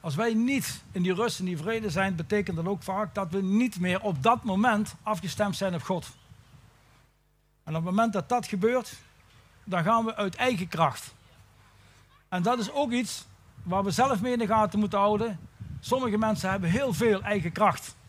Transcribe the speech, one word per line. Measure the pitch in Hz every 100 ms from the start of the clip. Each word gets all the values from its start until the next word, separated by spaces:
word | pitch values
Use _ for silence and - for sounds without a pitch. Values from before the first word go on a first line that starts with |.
Als | 165
wij | 143 233
niet | 220 240 277 - - -
in | 190
die | 175
rust | 180 233 -
en |
die | 185 165
vrede | 165 226 214
zijn, | 160 196 170
betekent | 165 208 196 170
dat | 175
ook | 196
vaak | - 190 208
dat | - 180
we | 190
niet | 190 208 247 180
meer | 180 185
op | 208 147
dat | 220 240
moment | 233 190 240 214 214 -
afgestemd | - 196 170 - 202 -
zijn | 196
op | 175
God. | - 180 - - _ - - - - _ _ _ _ _ _ _ _ _
En | - 160
op |
het | 170
moment | 196 233
dat | 202 -
dat | 247 -
gebeurt, | 202 214 254 226 - - - _ - _ -
dan | - 180
gaan | 165 233
we | 226
uit | 226 202
eigen | - 254 208 180
kracht. | 165 151 - - - - - - - - - - - _ _ _
En | 180
dat | 175 247
is | 196
ook | 277 285
iets | 247 226 - - - - -
waar | 175 190
we | 196
zelf | 156 262 220
mee | 240
in | 247
de | 214
gaten | 220 214 202
moeten | 208 208
houden. | 202 208 226 180 - - - -
Sommige | - 254 254 208
mensen | 220 202 190
hebben | 196 170
heel | 208 277
veel | 170 233 196
eigen | 202 208 165
kracht. | 170 202 - - -